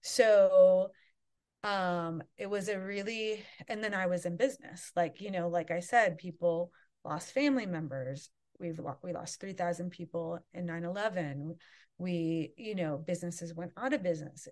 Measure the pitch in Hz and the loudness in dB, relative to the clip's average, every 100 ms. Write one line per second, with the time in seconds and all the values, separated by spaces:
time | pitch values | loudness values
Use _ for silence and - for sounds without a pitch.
0 | - - 226 208 190 190 185 185 190 - | -6 4 8 8 8 10 10 8 2 -4
1 | _ _ _ _ _ _ 208 202 185 175 | _ _ _ _ _ _ -2 0 2 0
2 | 165 165 - _ 202 202 190 196 190 202 | -2 -4 -8 _ -4 -4 -2 -4 -4 -6
3 | 202 226 220 214 - - - 214 214 202 | -4 -4 -4 -4 -8 -18 -10 -6 -4 -2
4 | 185 180 175 175 269 269 - 175 - - | 0 0 -2 0 0 0 -12 -16 -8 0
5 | 170 - 202 190 170 170 156 170 175 240 | 0 -2 -6 -2 0 0 -2 -4 2 4
6 | 214 160 180 165 175 165 175 _ _ _ | 4 0 -10 -2 0 2 -2 _ _ _
7 | - 151 - - 285 269 208 170 160 135 | -8 -8 -4 0 2 2 0 -4 -4 -6
8 | 127 139 - _ _ _ 175 160 156 135 | -6 -8 -12 _ _ _ -8 -6 -6 -8
9 | 180 170 - - 196 190 175 175 180 - | -6 -8 -8 -10 -10 -2 -2 0 -4 -8
10 | 165 170 165 170 - 175 175 165 170 190 | -8 -6 -4 -6 -10 -8 -6 -4 -4 -2
11 | 214 185 151 139 151 - - - _ _ | -2 -2 -4 -4 -8 -10 -16 -20 _ _
12 | 180 175 165 165 151 - 220 202 160 147 | -2 0 0 0 -2 -8 -8 -4 -2 -4
13 | 160 175 175 170 170 165 165 - 254 285 | -4 -4 -4 -8 -10 -10 -10 -6 -2 -2
14 | 180 165 147 - - | 0 -2 -4 -14 -20